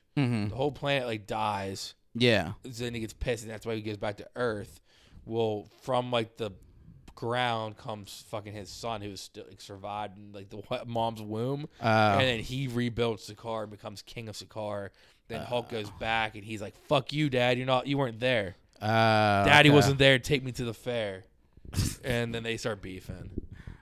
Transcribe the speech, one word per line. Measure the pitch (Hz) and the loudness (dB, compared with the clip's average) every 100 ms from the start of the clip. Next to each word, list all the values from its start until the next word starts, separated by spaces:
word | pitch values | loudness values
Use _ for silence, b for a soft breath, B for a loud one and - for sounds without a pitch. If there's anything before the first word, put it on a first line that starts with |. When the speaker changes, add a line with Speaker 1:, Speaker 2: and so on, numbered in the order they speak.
| _ - | _ 0
Speaker 1:
Mm-hmm. | 127 117 104 | 2 2 -2
Speaker 2:
The | 107 | -2
whole | 143 | -2
planet, | - 143 139 123 | -2 -2 0 -2
like, | 110 104 | -4 -4
dies. | 110 107 101 98 95 - - _ | -2 -2 -2 -4 -6 -10 -14 _
Speaker 1:
Yeah. | 113 120 104 85 107 | 4 6 6 2 -6
Speaker 2:
Then | 127 117 120 | -12 -8 -6
he | 117 | -6
gets | 107 | -8
pissed, | - 139 110 | -4 -4 -4
and | 110 | -6
that's | 107 117 | -10 -6
why | 110 | -4
he | |
goes | 107 101 | -4 -6
back | 107 104 | -6 -6
to | - - | -10 -4
Earth. | 123 104 95 - b b b b - | -2 -2 -8 -16 b b b b -6
Well, | 113 110 107 - - | -2 0 -2 -8 -12
from, | - 123 123 | -2 0 2
like, | 120 110 - | 0 -2 -6
the | 107 95 - - - - - - | -8 -10 -20 -20 -20 -20 -20 -8
ground | 117 123 123 113 110 107 | -4 0 0 0 -4 -8
comes | 123 107 95 - - | -10 -10 -12 -18 -10
fucking | 110 104 | -10 -10
his | 104 92 | -12 -12
son, | - 117 110 | -10 -6 -6
who | 101 | -8
is | 95 | -12
still, | - 113 - | -14 -16 -18
like, | 95 | -18
survived | - 98 101 104 104 98 | -16 -12 -8 -8 -8 -12
in, | 104 | -18
like, | 101 98 | -16 -14
the | 113 - | -12 -6
wa-, | 123 120 | -6 -4
mom's | 113 113 110 | -2 -2 -2
womb, | 107 107 123 143 151 - | -6 -4 -2 -4 -8 -2
Speaker 1:
Oh. | 120 | 4
Speaker 2:
and | 110 107 101 | 6 6 6
then | 131 113 | 4 0
he | 104 127 135 | -4 -4 -2
rebuilds | 120 120 113 117 107 - | -2 -2 0 -2 -2 -8
Sakaar | 104 117 113 | -12 -8 -6
and | 107 | -6
becomes | 104 107 98 | -12 -14 -14
king | - - 110 | -14 -12 -12
of | 98 | -12
Sakaar. | 98 110 107 104 98 b b b - | -12 -8 -6 -6 -8 b b b -12
Then | 110 - | -10 -4
Hulk | 123 113 | -4 -4
goes | 117 104 | -6 -8
Speaker 1:
Oh. | 98 | -6
Speaker 2:
back, | 113 113 110 104 | -2 0 0 -4
and | |
he's | 101 107 | -10 -10
like, | 98 - - | -10 -10 0
"Fuck | 143 - | 0 0
you, | 143 151 | -2 0
Dad. | 123 123 123 | 2 2 2
You're | 131 | 2
not, | 127 127 | 0 2
you | 139 | 0
weren't | 131 110 | -2 -2
there. | 123 123 95 - _ - | 0 0 -2 -8 _ -6
Speaker 1:
Oh, | 107 | 2
Speaker 2:
Daddy | 113 113 107 107 101 101 147 147 | 4 6 6 6 6 8 10 10
Speaker 1:
okay. | 143 | 10
Speaker 2:
wasn't | 139 135 | 8 6
there. | 135 131 | 6 6
Take | - 147 | 4 -2
me | 131 | -2
to | 120 120 | -6 -6
the | |
fair." | - 127 120 104 95 - _ _ _ - | -6 -4 -4 -4 -6 -14 _ _ _ -8
Speaker 1:
<laughs> | 95 98 - | -2 -2 -4
Speaker 2:
And | 135 120 117 117 | -2 -2 -2 -4
then | |
they | 113 113 | -4 -4
start | 123 101 | -4 -6
beefing. | 95 92 - 92 - - - B B B | -8 -12 -12 -12 -10 -8 -10 B B B